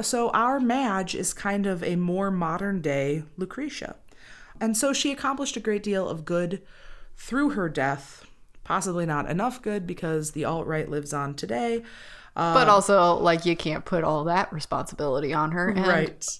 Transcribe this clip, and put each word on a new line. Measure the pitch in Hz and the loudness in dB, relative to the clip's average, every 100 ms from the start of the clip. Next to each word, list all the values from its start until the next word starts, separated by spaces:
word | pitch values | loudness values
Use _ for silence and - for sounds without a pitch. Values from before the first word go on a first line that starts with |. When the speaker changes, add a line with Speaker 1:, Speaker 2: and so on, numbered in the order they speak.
Speaker 1:
so | - 247 233 | -2 0 2
our | - 233 277 | 2 2 2
Madge | 247 247 262 190 185 | 2 2 0 0 -2
is | - 175 | -4 -4
kind | - 202 202 196 | -4 -2 0 0
of | 180 | -2
a | 175 175 | -2 0
more | 180 180 196 | 0 0 0
modern | 190 165 170 196 196 | 0 -2 -2 -2 -2
day | 151 139 139 151 151 - | 0 0 0 -2 -4 -8
Lucretia. | 185 - 294 - - - - - - - - - | -8 -6 -8 -8 -10 -12 -20 -20 -20 -20 -20 -4
And | 226 | 0
so | 220 277 | 2 2
she | 277 294 | 2 0
accomplished | 277 277 269 277 - | -2 -2 -2 -4 -4
a | |
great | 220 208 | -2 -2
deal | 208 196 185 | 0 0 -2
of | 165 | -4
good | 151 175 175 190 - - - - - | -2 0 0 -4 -8 -20 -16 -14 -14
through | - - 247 285 | -14 -4 0 2
her | 285 170 | 2 -2
death. | 147 135 143 - - - - - - | 0 -2 -2 -8 -20 -20 -20 -20 -14
Possibly | - 180 190 175 | -2 -2 0 -2
not | 170 147 - | 0 -2 -2
enough | 170 233 247 | 0 -2 -2
good | - 208 175 | -4 -4 -4
because | 180 165 160 151 | -6 -2 -2 -2
the | 147 127 | -4 -2
alt-right | 165 - 156 - | -2 -2 -2 -2
lives | 151 143 | -4 -4
on | 147 143 | -4 -4
today. | 143 185 233 240 233 233 - - - - | -6 -4 -2 -2 -2 -6 -16 -18 -20 -10
Speaker 2:
But | - 170 165 208 | -2 2 6 8
Speaker 1:
Um, | |
Speaker 2:
also, | 202 196 202 175 170 | 8 8 6 6 6
like, | 170 165 | 4 4
you | 170 170 | 4 0
can't | 160 151 | 0 -4
put | - 180 | -2 0
all | 160 151 | 2 0
that | 156 175 202 | 2 2 0
responsibility | 156 - 147 - - 147 135 143 | -4 -4 -4 -4 -4 0 0 0
on | 151 156 | 0 0
her. | 175 180 | 0 2
And | 196 190 | 2 4
Speaker 1:
Right. | 170 151 - - - | 4 2 -2 -8 -10